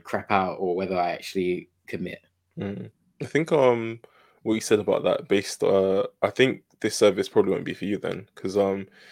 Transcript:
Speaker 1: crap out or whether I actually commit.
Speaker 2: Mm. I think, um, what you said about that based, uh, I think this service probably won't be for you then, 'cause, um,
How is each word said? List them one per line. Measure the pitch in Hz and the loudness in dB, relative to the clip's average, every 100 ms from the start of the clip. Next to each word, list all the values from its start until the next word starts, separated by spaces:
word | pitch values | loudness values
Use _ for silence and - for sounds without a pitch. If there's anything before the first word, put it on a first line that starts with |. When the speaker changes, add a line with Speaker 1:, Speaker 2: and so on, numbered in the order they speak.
Speaker 1:
crap | - 104 - | -6 -6 0
out | 101 92 78 | 0 0 -2
or | 92 87 | -2 -2
whether | 92 92 | -2 0
I | 87 | -2
actually | 80 - 98 90 87 - _ - | -4 -6 -4 -2 -4 -8 _ -12
commit. | 95 90 - _ _ _ - | -10 -8 -10 _ _ _ -10
Speaker 2:
Mm. | 101 202 110 - _ _ | -10 -10 -14 -18 _ _
I | |
think, | 123 143 160 | -4 -2 0
um, | 156 131 120 113 113 - _ _ _ | 4 4 4 -2 -10 -16 _ _ _
what | 113 | -2
you | 110 | -2
said | - 104 | 2 2
about | 95 95 | 2 0
that | 92 - - | 0 -2 0
based, | 101 - - | 0 0 -2
uh, | 92 98 95 95 - - | 2 4 4 2 -2 -2
I | 101 | -2
think | - 131 - - _ | 2 2 2 -10 _
this | 110 | -6
service | - 104 95 95 | 4 4 4 2
probably | 110 98 | 2 2
won't | 92 | 0
be | - | -4
for | - 95 | -6 -6
you | 101 | -4
then, | 90 90 - | -6 -8 -12
'cause, | - 95 101 | -12 -4 0
um, | 98 98 98 _ - | 0 -2 -8 _ -20